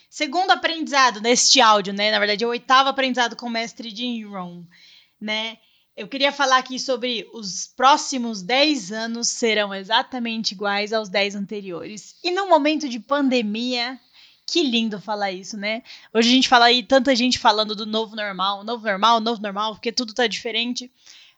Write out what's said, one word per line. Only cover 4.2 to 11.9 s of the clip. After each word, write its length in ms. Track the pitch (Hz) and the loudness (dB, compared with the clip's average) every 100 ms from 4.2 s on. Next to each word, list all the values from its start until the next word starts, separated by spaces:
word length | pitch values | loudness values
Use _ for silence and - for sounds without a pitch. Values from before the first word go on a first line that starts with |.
Rohn, 400 | 208 196 175 175 170 _ _ _ _ _ | -10 -10 -10 -14 -20 _ _ _ _ _
né? 360 | 214 214 226 220 _ _ _ - | -6 -6 -6 -10 _ _ _ -16
Eu 120 | 208 | -10
queria 220 | 269 277 | -2 -2
falar 280 | 277 269 262 | 0 2 2
aqui 200 | 254 254 | 0 -6
sobre 480 | - 240 247 226 - | -4 -4 -2 -4 -8
os 340 | 226 196 - - | -12 -10 -10 -10
próximos 680 | - 254 294 - 262 233 208 | 2 4 4 2 -6 -6 -8
dez 500 | 180 254 311 269 180 | -2 2 2 0 -4
anos 360 | 220 226 233 233 | -8 -6 -4 -6
serão 440 | - 233 214 208 | -2 0 0 -2
exatamente 800 | 196 190 226 262 254 233 226 - | -6 0 0 0 -4 -4 -4 -4
iguais 400 | 196 202 202 208 | -4 -2 -2 -2
aos 160 | 220 208 | -2 -2
dez 260 | 202 202 | -2 -2
anteriores. 840 | 202 196 208 196 170 - | -4 -8 -10 -10 -10 -12